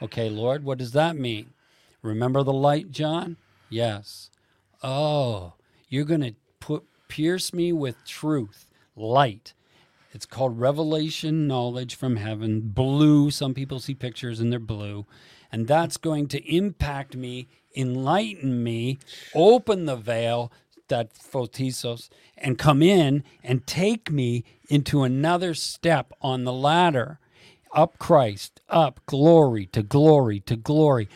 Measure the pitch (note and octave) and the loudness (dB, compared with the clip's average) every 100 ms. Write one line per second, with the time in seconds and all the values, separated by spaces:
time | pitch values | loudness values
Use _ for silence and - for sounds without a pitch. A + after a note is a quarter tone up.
0 | A2+ - A2+ G#2+ A#2 C#3+ C#3 B2+ B2 C3+ | -10 -6 -4 -2 -2 -2 -4 -6 -2 0
1 | D#3+ D#3+ B2+ G#2+ - _ _ _ _ _ | 0 -2 -6 -6 -10 _ _ _ _ _
2 | A2 G#2+ B2 C3 C#3 C3+ C#3+ D3 E3+ C3 | -8 -2 0 0 0 2 2 0 -4 -6
3 | D3+ E3 F3 E3+ _ _ _ A2 A#2 G2+ | -4 -4 -6 -12 _ _ _ -4 -4 -4
4 | G2+ - - _ _ _ _ _ C3 C3+ | -12 -20 -20 _ _ _ _ _ -8 -4
5 | D3+ D3+ B2+ G#2 F2 - _ _ _ C3 | -2 0 -2 -4 -10 -18 _ _ _ -6
6 | D3 E3 B2+ G#2+ _ _ - D3+ - _ | -2 -2 -2 -8 _ _ -8 -8 -8 _
7 | _ - D#3 F3+ - F3 E3+ E3 C3+ A2+ | _ -4 -2 -2 -4 -4 -2 0 -4 -6
8 | - - D3+ D3+ G#2 _ _ _ _ - | -14 -8 -2 -2 -4 _ _ _ _ -10
9 | A2 B2+ C#3 G#2 - _ _ _ _ _ | 0 2 2 -2 -18 _ _ _ _ _
10 | _ G#2+ - - C3 A#2 B2 C#3+ D#3 D#3 | _ -20 -16 -4 -4 0 -2 0 -2 -2
11 | D#3 D#3+ D#3 D#3+ D3+ C3 B2 B2 B2+ - | -4 -6 -4 -2 0 -2 -4 -6 -10 -8
12 | C3+ A#2 G#2+ G#2+ A2 A2 A2+ G2+ C3 C#3+ | -4 -4 -4 -6 -4 -4 -4 -2 0 4
13 | D3+ D3 D3 C#3+ C#3 C3 C3+ C3+ - C3+ | 6 6 4 0 -6 -6 -8 -10 -10 -10
14 | B2+ - B2+ A2+ A#2 A#2+ A2 G#2+ G#2 G2+ | -10 -10 -10 -4 -2 -4 -6 -10 -8 -12
15 | G#2 _ _ _ _ A2 A2+ D3+ E3 - | -14 _ _ _ _ -8 0 0 0 -6
16 | E3 D#3 C#3+ C#3 D#3 D#3+ G3+ - C#3+ C#3 | -4 -4 -4 -6 -2 -2 -2 -2 -4 -4
17 | C#3 B2+ B2+ B2 B2 _ _ - C3 B2+ | -10 -12 -10 -12 -14 _ _ -6 -4 -2
18 | C3+ F3+ A3 G3 C3+ B2 A#2 A2+ A#2+ C3+ | 0 0 -2 -4 -4 -2 -2 -4 -4 -6
19 | _ - - D3+ F3+ B3 - G3 D#3+ B2+ | _ -20 -6 4 6 6 4 -2 -2 -6
20 | G#2+ A#2 A#2 A#2 A#2+ _ _ _ _ B2 | -4 -2 0 -2 -4 _ _ _ _ -4
21 | A2+ _ - C#3 A#2 - C3 B2+ B2 A#2 | -4 _ -10 -6 -6 -4 -6 -4 -8 -8
22 | - _ _ - - B2 D3+ C#3 E3 G3 | -12 _ _ -10 -4 2 4 6 6 6
23 | D3 C#3+ - _ - B2+ - - F#3+ A3+ | 4 2 -2 _ -4 -4 -2 -2 0 0
24 | - D3 B2 A#2+ - _ _ D3+ - C#3+ | -2 -2 0 -2 -6 _ _ 0 2 0
25 | C3 C3 D#3+ F3 F3+ D3+ - - E3+ D#3 | 2 2 0 0 -2 -4 -8 -4 0 0
26 | B2+ - C#3 B2+ B2+ B2+ C#3+ E3 F3+ C#3+ | -2 -6 -4 -2 -4 -2 2 4 4 2
27 | A2+ D#3 _ _ - _ _ D3+ E3 _ | -2 -8 _ _ -20 _ _ 2 2 _
28 | - D#3+ A#2 G2+ - _ _ E3+ D3+ - | 4 4 4 -2 -12 _ _ 2 2 -2
29 | - C#3+ D3+ E3+ C#3+ A2+ F#2 - G#2 C#3+ | -6 4 8 8 8 2 -4 -4 0 4
30 | D#3 D3+ B2 G#2 - A2+ A2 D3+ D#3 B2+ | 6 6 4 -2 -4 -6 -2 2 4 2
31 | G#2 | -2